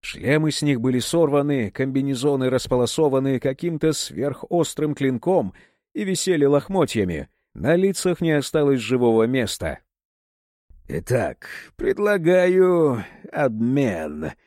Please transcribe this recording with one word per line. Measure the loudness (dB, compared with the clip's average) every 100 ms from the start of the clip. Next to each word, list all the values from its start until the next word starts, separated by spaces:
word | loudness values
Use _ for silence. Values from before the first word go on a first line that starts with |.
Шлемы | -16 -8 0 2 0
с | -2
них | 0 0
были | 0 -2
сорваны, | -2 0 2 2 0 -2 -4
комбинезоны | -4 -4 -2 -2 -2 -2 0 0
располосованы | -2 0 0 0 2 2 2 0 0
каким-то | -2 -4 -6 -2 -2
сверхострым | -2 -8 -6 -6 -6 -4 -2 -2 -2 -4
клинком | -2 -2 0 0 0 0 -8 _ _ _
и | -8
висели | -4 -4 0 2
лохмотьями. | 4 4 0 0 0 0 -2 -4 -10 _ _
На | -4 0
лицах | 2 2 0 -2 0
не | 0
осталось | 0 0 0 2 2
живого | 0 2 4 4
места. | 2 0 -2 -4 -8 -8 _ _ _ _ _ _ _ _ _ -20 -10
Итак, | -10 -2 -2 -2 -6 -18 -18 -20
предлагаю | -6 -4 0 0 2 4 4 4 4 4 4 2 0 -6 -16 -12
обмен | -2 -2 0 0 2 0 -2 -6 -8 -10 -12